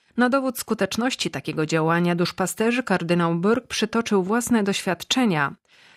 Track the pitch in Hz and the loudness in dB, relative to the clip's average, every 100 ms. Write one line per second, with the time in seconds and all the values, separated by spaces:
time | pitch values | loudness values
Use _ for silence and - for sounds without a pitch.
0 | _ - 247 277 262 247 - 220 190 220 | _ 0 2 2 0 -6 -6 -2 -2 0
1 | 254 - 180 - - 151 156 160 160 170 | -2 -2 -6 -6 -6 -4 0 2 2 2
2 | 175 175 175 - 180 - 226 247 247 180 | 2 2 -2 -2 -4 0 0 0 0 -2
3 | 170 175 170 170 196 247 - - 220 233 | 2 2 2 2 2 0 -2 -4 -2 -2
4 | 226 202 180 233 233 226 202 190 196 170 | 0 0 2 -2 2 2 2 -2 -4 -6
5 | - 262 233 156 143 - _ _ - | -2 0 2 2 -2 -4 _ _ -20